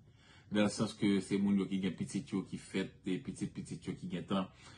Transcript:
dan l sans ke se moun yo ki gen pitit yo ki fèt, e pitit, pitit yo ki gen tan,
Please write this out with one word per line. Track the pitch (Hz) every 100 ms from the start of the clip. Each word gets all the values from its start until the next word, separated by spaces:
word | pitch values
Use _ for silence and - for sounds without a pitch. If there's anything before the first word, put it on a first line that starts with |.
| - - - - -
dan | 104 104
l |
sans | - 107
ke | - 104 98
se | 92 101
moun | 101 98
yo | 95
ki | 95
gen | 95 82
pitit | 98 101 -
yo | 101 90
ki | 92
fèt, | - 98 92 - -
e | 92
pitit, | - - -
pitit | - - 90 -
yo | 87
ki | 92
gen | 87 82
tan, | 98 95 - -